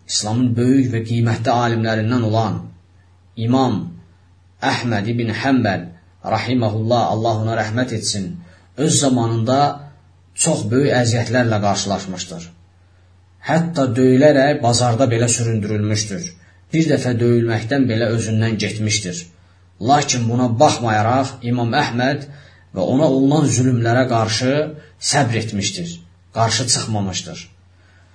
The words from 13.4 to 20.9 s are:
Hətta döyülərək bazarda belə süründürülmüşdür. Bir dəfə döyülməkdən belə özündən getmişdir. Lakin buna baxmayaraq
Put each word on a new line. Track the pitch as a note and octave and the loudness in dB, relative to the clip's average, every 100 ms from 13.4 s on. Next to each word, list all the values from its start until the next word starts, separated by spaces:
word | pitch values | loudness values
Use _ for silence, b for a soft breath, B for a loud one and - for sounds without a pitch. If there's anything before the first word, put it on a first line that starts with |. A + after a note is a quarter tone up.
Hətta | - D#3+ E3+ - C3 | -2 0 0 -2 -2
döyülərək | A#2 B2+ B2+ D3+ C#3 C#3 C#3+ | 2 4 6 6 6 4 2
bazarda | A#2 A#2 B2 A#2 | 2 2 2 2
belə | C3+ A2+ A#2+ | 2 2 0
süründürülmüşdür. | A#2 A#2 A2+ G#2 G#2+ G#2 G#2+ - F2+ - - b b b | 0 0 -2 -2 -2 -2 -2 -4 -8 -10 -16 b b b
Bir | D#3+ D#3 | 0 2
dəfə | C3 B2 | 2 0
döyülməkdən | A2+ A#2+ A#2+ A#2 A2 - C#3+ A#2 | 0 2 2 2 -2 -2 0 0
belə | A2 A#2 | 0 0
özündən | A2+ A2 A2 A2 G#2 | -2 0 0 0 0
getmişdir. | G2+ - G#2+ - F2+ E2+ - - b b b - | -2 -2 -2 -2 -4 -10 -12 -20 b b b -6
Lakin | A2 D3 - B2+ A2+ | 2 2 2 -2 0
buna | A#2+ B2 | 0 0
baxmayaraq | A2 D3+ - A#2 | 4 2 2 0